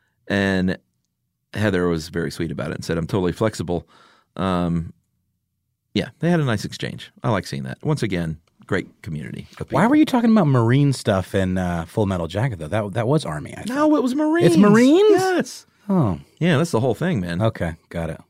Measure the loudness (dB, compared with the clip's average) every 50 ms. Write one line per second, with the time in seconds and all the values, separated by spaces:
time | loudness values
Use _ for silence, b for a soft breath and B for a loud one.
0 | _ _ _ _ _ -2 0 0 2 2 2 2 0 0 -2 -4 _ _ _ _
1 | _ _ _ _ _ _ _ _ _ _ -6 -2 -2 0 2 2 2 0 0 -2
2 | -4 -6 -6 -6 -6 -6 -6 -6 -6 -6 -6 -6 -6 -6 -8 -8 -6 -4 -4 -4
3 | -4 -2 -2 -2 0 -2 -2 0 -2 -2 -2 -4 -6 -4 -4 -6 -6 b b b
4 | b b b b b b -10 -6 -4 -2 -2 0 0 0 -2 -2 -4 -6 -12 _
5 | _ _ _ _ _ _ _ _ _ _ _ _ _ _ _ _ _ _ -6 -6
6 | -6 -6 -8 -4 -2 0 0 2 0 0 -2 -2 -4 -8 -10 -8 -10 -10 -10 -12
7 | -16 -20 _ _ -4 -2 -2 -2 -2 -6 -10 -10 -8 -10 -10 _ -4 -4 -2 -2
8 | -2 -2 -2 -2 -4 -4 -6 -8 _ _ _ _ -8 -4 -4 -4 -4 -6 _ _
9 | -12 -10 -10 -10 -10 -10 -12 -14 -14 -16 -14 -14 -10 -4 0 2 2 4 4 4
10 | 4 4 2 0 2 4 4 4 4 4 4 4 4 4 4 4 4 2 2 0
11 | 0 0 0 0 0 0 -2 0 0 0 0 -2 -2 -2 -2 -4 -6 -4 -2 -2
12 | 0 0 0 -2 -4 -4 -4 -2 -2 -2 -4 -6 -8 -6 -4 -4 -4 -4 -4 -4
13 | -2 0 0 0 -2 -4 -8 -8 -8 -10 -14 -12 -10 -6 -2 0 2 2 2 2
14 | 0 0 -2 -2 -2 0 2 4 4 4 6 6 6 6 8 6 6 6 6 6
15 | 6 6 6 4 4 2 0 0 -2 -4 -8 -18 -20 _ _ _ -6 -2 0 2
16 | 2 0 0 -4 -8 _ _ -2 0 2 2 2 0 0 0 0 0 0 -2 -2
17 | -2 -2 -2 -2 -2 -4 -2 0 0 -2 -2 -2 -6 -6 -6 -8 _ _ -8 -6
18 | -6 -6 -8 -10 -14